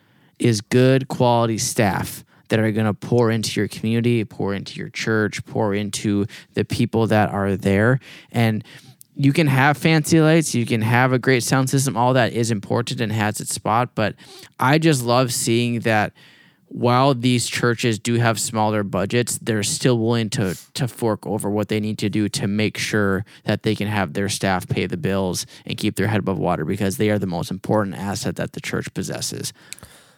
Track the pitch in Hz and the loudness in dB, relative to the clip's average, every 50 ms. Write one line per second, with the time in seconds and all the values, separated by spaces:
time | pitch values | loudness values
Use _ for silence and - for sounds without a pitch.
0 | _ _ _ _ _ _ _ - - 123 113 104 - - - 123 127 131 135 131 | _ _ _ _ _ _ _ 0 0 2 2 0 0 0 4 4 6 6 4 4
1 | 131 - - - 127 120 120 117 117 113 113 98 - - - - 110 95 92 92 | 0 -2 -2 0 2 4 4 2 2 0 0 -2 -4 -2 0 2 2 2 2 0
2 | 92 - - - - _ _ _ _ - 113 110 110 110 101 113 110 107 98 - | -4 -6 -8 -12 -18 _ _ _ _ -2 0 2 2 2 2 2 0 0 0 -2
3 | - - 120 120 120 110 113 113 104 - - - 101 95 - - - 110 117 117 | -2 0 2 2 4 4 2 0 -2 -2 -2 -2 -2 -4 -4 -4 -4 -2 0 0
4 | 117 120 120 113 101 - - - 101 98 98 98 92 - - - 101 - - - | 2 2 2 0 -2 -4 -6 -6 -4 -4 -4 -6 -8 -10 -12 -12 -12 -12 -10 -6
5 | - 113 110 107 107 98 - - - - - 113 113 104 98 104 104 101 - - | -4 0 0 0 0 0 -2 -6 -10 -8 -4 -2 -2 0 -2 -2 -4 -4 -6 -4
6 | - 107 101 101 98 - - - - _ - 107 107 - 110 - 120 - - 113 | -2 0 0 0 0 -2 -6 -14 -18 _ -4 -4 -4 -2 -2 -2 -2 0 0 0
7 | 113 107 110 107 101 65 - 101 98 101 95 87 - 98 98 98 107 123 131 127 | 2 2 4 4 2 2 0 -2 0 0 0 0 0 2 2 4 4 4 2 0
8 | - - - - - _ - 120 117 113 110 101 - - - - - - - - | -2 -8 -20 -20 -16 _ -2 0 0 2 0 -2 -6 -12 -18 -20 -20 -20 -20 -20
9 | - _ - 135 139 139 139 170 160 143 131 127 135 147 147 - - 165 160 156 | -20 _ -4 0 2 2 4 4 2 2 4 4 4 4 4 2 2 2 2 2
10 | 151 - 165 160 156 156 160 170 151 - - 120 113 - 117 110 110 113 120 120 | 2 4 4 4 6 6 4 4 2 2 0 -2 -2 0 0 0 2 2 4 4
11 | 131 127 131 123 - 131 131 120 - - 139 131 131 135 143 135 139 139 92 110 | 4 4 2 2 2 4 2 2 2 2 2 2 2 2 2 0 0 0 0 0
12 | 123 123 127 131 117 - - 113 120 113 113 98 - - 117 113 117 - 127 127 | 2 2 4 2 2 2 0 0 -2 0 -2 -4 -4 -2 -2 -2 -2 -4 -4 -4
13 | 117 110 110 110 104 107 104 - - - - 104 - 104 107 120 123 - - 110 | -4 -4 -2 0 0 -2 -2 -4 -6 -8 -8 -6 -2 0 0 2 0 0 -2 -2
14 | 107 95 - - - - - - - - _ - 127 131 147 165 160 165 147 127 | -2 -2 -4 -8 -16 -20 -20 -20 -20 -14 _ -2 2 2 4 4 4 4 2 2
15 | 117 120 120 127 131 120 123 - - 120 113 117 120 120 120 113 - 117 110 107 | 2 2 2 2 2 2 0 -2 0 0 2 2 2 0 -2 -2 0 2 2 2
16 | 101 - - _ - - - _ _ _ _ _ _ - - 131 117 120 123 127 | 2 0 -4 _ -20 -20 -20 _ _ _ _ _ _ -14 -6 -2 0 2 4 4
17 | 135 143 135 120 117 127 123 117 - - - - 123 120 113 - - 120 110 101 | 4 2 2 2 2 2 2 2 0 -2 -4 0 0 0 0 0 0 -2 -2 -2
18 | - 120 117 117 120 117 113 113 - - 113 110 107 107 107 104 104 92 - 92 | -2 0 0 2 2 2 0 0 -2 -4 -2 0 0 2 2 0 -2 -2 -2 -2
19 | 101 101 120 120 117 - - - - 120 110 104 101 - - - - 135 123 113 | -2 0 0 0 0 -2 -4 -6 -4 -2 -2 -2 -2 -2 -2 0 0 2 2 2
20 | 110 117 120 117 113 101 - 117 101 92 80 - - _ - - 135 117 - - | 2 0 0 0 -2 -2 -2 -2 -2 -2 -4 -6 -10 _ -8 -6 -6 -6 -4 -2
21 | 120 110 104 - - - 101 107 - 101 104 107 104 - 107 107 107 107 104 - | -2 -2 -2 -2 -4 -6 -6 -4 -4 -2 -2 -2 -2 -2 -2 -2 -2 -4 -4 -2
22 | 110 101 92 107 104 101 - - 117 98 101 107 107 95 - - - - - 107 | -2 -2 0 0 -2 -2 -2 -4 -4 -2 0 0 -2 -2 -2 -4 -4 -2 0 0
23 | 101 98 95 92 104 - - - - - 107 101 - 113 104 - 101 104 107 101 | 2 2 0 0 -4 -6 -12 -8 -4 -2 -2 0 0 -2 -2 -2 -2 -2 -2 -2
24 | 95 73 76 101 101 95 - - - 95 92 90 - - - 107 95 92 95 87 | -2 -2 -2 -4 -4 -4 -4 -2 0 0 0 0 -2 -4 -4 -4 -4 -4 -4 -4
25 | 78 95 98 95 95 90 87 - - - - - - - 101 - 107 104 - - | -2 -2 0 0 0 -2 -2 -4 -8 -10 -14 -14 -12 -10 -6 -4 -2 -2 0 0
26 | 95 107 110 101 85 95 95 98 92 87 85 78 78 80 - 101 104 98 92 - | 0 0 0 0 0 -2 -2 -2 0 -2 -2 -2 -2 -2 -2 -2 -2 -2 0 0
27 | 107 104 104 101 98 92 85 85 - - 95 95 - - 113 107 101 98 71 - | 0 2 2 0 -2 -2 -4 -4 -4 -6 -8 -6 -2 0 0 0 0 -2 -4 -6
28 | 95 101 - - - 101 - - - - - - - - - 92 - - - - | -6 -6 -6 -6 -6 -6 -4 -4 -6 -8 -8 -10 -10 -6 -6 -6 -6 -6 -8 -8
29 | 95 - 64 - - - 57 - - - - _ - - - - - - - - | -8 -6 -6 -8 -8 -8 -8 -8 -10 -10 -12 _ -20 -20 -20 -20 -20 -20 -20 -20
30 | - _ _ | -20 _ _